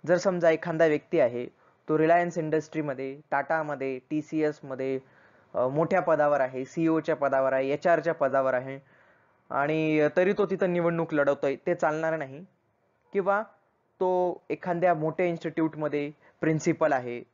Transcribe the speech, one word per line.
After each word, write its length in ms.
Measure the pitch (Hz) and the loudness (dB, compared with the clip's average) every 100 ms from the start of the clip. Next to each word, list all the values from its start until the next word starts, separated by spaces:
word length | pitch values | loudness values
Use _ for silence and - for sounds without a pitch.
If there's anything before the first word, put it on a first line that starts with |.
| 143 | 2
जर 100 | 175 | 2
समजा 320 | 196 180 165 | 2 2 2
एखादा 360 | 160 175 160 160 | 2 -2 2 4
व्यक्ती 340 | 151 - 170 | 2 0 2
आहे, 260 | 123 120 123 _ _ _ - | 2 0 -8 _ _ _ -2
तो 80 | 156 | 2
Reliance 420 | 160 170 175 170 | 4 4 2 -4
इंडस्ट्रीमध्ये, 800 | 156 156 156 160 147 131 135 143 - | -2 -2 -2 -6 -6 -6 -8 -10 -6
टाटामध्ये, 680 | 139 139 160 151 143 135 127 _ | -4 -2 -4 -2 -6 -6 -6 _
टी 120 | 151 | -6
सी 200 | 151 156 | -4 -2
एसमध्ये, 580 | 151 151 143 127 135 131 - _ - _ _ | -2 -4 -12 -6 -4 -4 -8 _ -20 _ _
अ, 140 | - 127 | -2 -2
मोठ्या 340 | 143 165 185 | 0 2 0
पदावर 400 | 170 156 147 143 | 2 2 2 2
आहे, 240 | 131 135 131 | 0 -4 -8
सीईओच्या 500 | - 165 160 156 147 | -2 0 0 0 -2
पदावर 380 | 139 135 135 | 0 2 2
आहे, 160 | 131 135 | 0 0
एचआरच्या 440 | 147 - 170 156 | 0 2 2 0
पदावर 400 | 160 139 135 131 | -2 0 2 0
आहे 260 | 127 131 139 _ _ _ _ _ _ _ | -2 -4 -14 _ _ _ _ _ _ _
आणि 580 | - 143 156 156 151 147 160 | -2 0 0 2 2 2 4
तरी 160 | 180 | 2
तो 120 | 208 190 | 2 0
तिथं 280 | 185 190 | 0 0
निवडणूक 400 | 175 170 170 160 | 2 0 0 -2
लढवतोय, 420 | 151 143 143 143 139 | 0 2 2 -2 -2
ते 200 | - 170 | -2 0
चालणार 420 | 160 156 160 160 | 0 0 -4 -4
नाही. 280 | 135 139 190 _ _ _ _ _ _ | -8 -14 -20 _ _ _ _ _ _
किंवा 280 | 196 190 202 220 _ _ _ _ _ | -2 0 0 -2 _ _ _ _ _
तो 420 | 185 180 180 - _ | 0 2 0 -4 _
एखाद्या 440 | 151 - 170 180 | -6 -4 0 2
मोठ्या 320 | 165 156 156 180 | 2 0 0 -2
इन्स्टिट्यूटमध्ये 840 | 165 165 151 160 156 151 147 143 151 _ _ | -2 -6 -2 -2 -2 -4 -4 -6 -10 _ _
प्रिन्सिपल 520 | 160 156 170 156 156 | 0 0 0 2 2
आहे 300 | 135 123 120 - | 0 -2 -10 -12